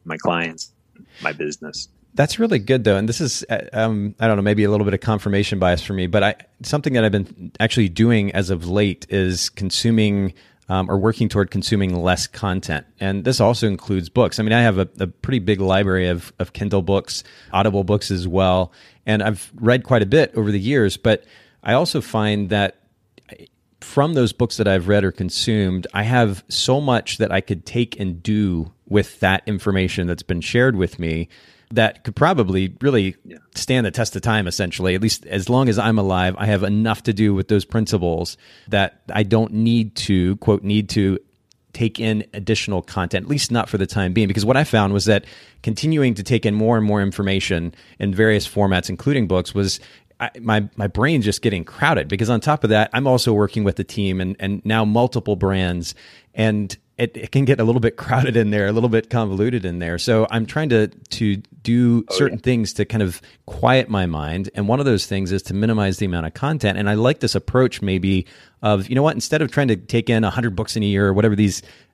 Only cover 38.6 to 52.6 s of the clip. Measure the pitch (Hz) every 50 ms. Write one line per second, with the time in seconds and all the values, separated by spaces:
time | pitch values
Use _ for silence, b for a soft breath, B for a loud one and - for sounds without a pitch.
38.6 | b b 104 101 98 87 _ _ - - - 104 107 95 113 110 113 107 110 107
39.6 | 113 117 117 117 110 104 - - - - 98 92 90 90 101 - - 113 104 95
40.6 | 101 98 104 107 101 - - 110 98 98 92 - _ _ _ _ _ _ _ _
41.6 | _ _ - - 120 110 - - 113 110 110 107 - - - 104 95 - 110 -
42.6 | - 104 101 90 - - - 98 90 85 - 92 92 - 147 139 - - 117 117
43.6 | - - - 95 95 - - 107 92 92 90 113 107 95 101 110 101 113 127 135
44.6 | 151 - - 110 101 98 101 101 95 110 104 98 - B B B B B B B
45.6 | B 113 107 - 147 156 160 151 135 127 110 98 92 - 127 110 - 107 104 107
46.6 | 110 113 120 113 107 104 104 104 98 98 - - 101 98 95 95 - - 95 82
47.6 | 85 85 - B B B B B 98 101 92 98 110 110 107 101 - - - 104
48.6 | 104 98 95 90 - - 92 - - 139 143 131 110 85 92 92 87 - - 101
49.6 | 101 95 - - B B B B B B _ - 120 110 - - 117 113 107 107
50.6 | 101 - - 110 101 98 - - 123 147 165 135 101 107 98 - - 113 101 87
51.6 | 80 - - - 143 151 156 95 71 76 101 92 110 110 120 107 - 156 147 -